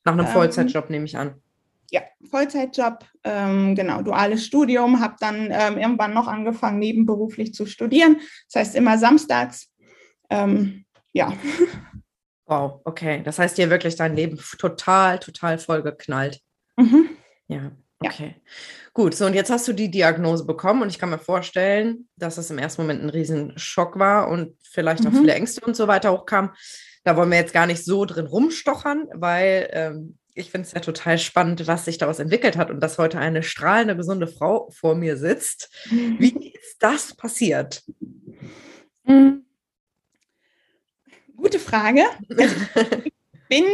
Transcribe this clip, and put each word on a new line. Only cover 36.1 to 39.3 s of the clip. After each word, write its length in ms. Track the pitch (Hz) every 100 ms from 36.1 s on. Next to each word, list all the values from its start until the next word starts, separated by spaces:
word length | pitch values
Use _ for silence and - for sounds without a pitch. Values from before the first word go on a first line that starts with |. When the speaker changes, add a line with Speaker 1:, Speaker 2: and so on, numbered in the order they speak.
| 226
Speaker 1:
Wie 360 | 247 - -
ist 240 | - - -
das 340 | 220 294 - -
passiert? 680 | 226 - 202 135 135 - - - - - - - - - - - _ _
Speaker 2:
Mhm. 420 | 247 269 269